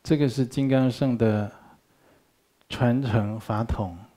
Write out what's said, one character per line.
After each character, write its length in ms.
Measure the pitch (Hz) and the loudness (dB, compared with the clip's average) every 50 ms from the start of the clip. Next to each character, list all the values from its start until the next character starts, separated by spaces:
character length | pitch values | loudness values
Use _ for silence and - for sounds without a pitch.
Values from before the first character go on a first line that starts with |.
这 160 | _ - 165 | _ 0 2
个 100 | 143 147 | 2 2
是 180 | 131 117 135 127 | 0 2 0 -2
金 220 | 117 - 143 139 131 | -2 -2 -2 0 2
刚 200 | 135 131 131 127 | 2 4 2 2
乘 280 | 120 - 143 135 123 | 0 0 0 0 2
的 340 | 110 113 110 107 107 104 101 - - - - - _ _ _ _ _ _ _ _ _ _ _ _ _ _ _ _ _ _ _ | 2 2 2 2 2 -2 -4 -10 -16 -20 -20 -20 _ _ _ _ _ _ _ _ _ _ _ _ _ _ _ _ _ _ _
传 340 | - - 127 120 120 131 139 | -4 0 0 2 2 0 0
承 340 | 123 104 113 104 104 107 | 0 0 0 0 -2 -6
法 280 | 113 - - 110 107 113 | -10 -6 -4 -4 -4 -2
统 320 | 113 - - 104 92 85 87 107 - _ | -2 -2 -4 -4 -8 -8 -14 -20 -20 _